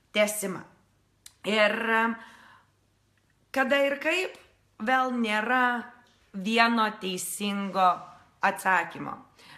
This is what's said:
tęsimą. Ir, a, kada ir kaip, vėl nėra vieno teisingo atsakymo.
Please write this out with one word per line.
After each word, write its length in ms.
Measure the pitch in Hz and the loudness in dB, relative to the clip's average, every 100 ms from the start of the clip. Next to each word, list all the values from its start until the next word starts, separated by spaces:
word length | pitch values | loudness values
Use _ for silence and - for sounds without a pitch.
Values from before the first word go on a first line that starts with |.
| _ | _
tęsimą. 460 | 208 208 - 196 165 - _ _ _ _ _ - _ | 0 0 -2 -6 -8 -14 _ _ _ _ _ -20 _
Ir, 320 | - 214 208 214 226 | -2 2 2 2 0
a, 140 | 226 226 226 - - - - _ _ _ _ _ _ _ _ _ | 2 0 -2 -12 -20 -20 -20 _ _ _ _ _ _ _ _ _
kada 260 | 269 254 277 | -2 2 2
ir 160 | 277 277 | 2 0
kaip, 380 | 302 359 381 - - _ _ - | -2 -2 -2 -8 -20 _ _ -8
vėl 340 | 220 262 254 247 | 0 0 0 -2
nėra 480 | 220 214 220 254 247 240 - - _ _ _ | -2 0 0 2 2 0 -6 -16 _ _ _
vieno 560 | 196 185 226 233 233 214 | -8 0 4 4 4 0
teisingo 1000 | 214 190 185 - - 202 202 196 190 185 170 - - _ _ | -2 -6 -6 -8 -6 -4 -4 -4 2 4 2 -4 -20 _ _
atsakymo. 760 | 196 190 190 180 165 - 143 - - _ - | -2 0 0 0 0 -8 -10 -12 -16 _ -20